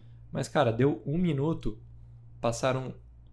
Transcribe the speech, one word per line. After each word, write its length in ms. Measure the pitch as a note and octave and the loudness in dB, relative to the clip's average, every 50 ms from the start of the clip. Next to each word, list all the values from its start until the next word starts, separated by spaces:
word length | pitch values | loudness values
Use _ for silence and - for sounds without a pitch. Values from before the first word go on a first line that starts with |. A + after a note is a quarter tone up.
| - - - - - - | -10 -16 -20 -20 -14 -8
Mas, 160 | - D#3+ C#3+ - | -4 -4 -4 0
cara, 220 | - D#3+ C#3 A#2+ | 2 4 4 4
deu 320 | A2 A2+ C3 C#3+ C#3+ - - | 6 6 4 4 4 2 -2
um 100 | C#3 C#3+ F3 | -2 0 2
minuto, 600 | F#3 E3+ D3+ C3+ C#3 D#3+ D#3+ D#3+ - A#2+ G#2 - - - - - - - - - - - - - | 2 2 2 2 2 0 0 0 -2 -4 -4 -6 -10 -18 -18 -18 -18 -18 -20 -20 -20 -18 -10 -2
passaram 540 | - A#2 A#2 - - C3 B2+ C3 C3 B2 - - - - - - - - | -2 -2 0 2 0 2 2 0 -2 -6 -10 -12 -14 -20 -20 -20 -20 -20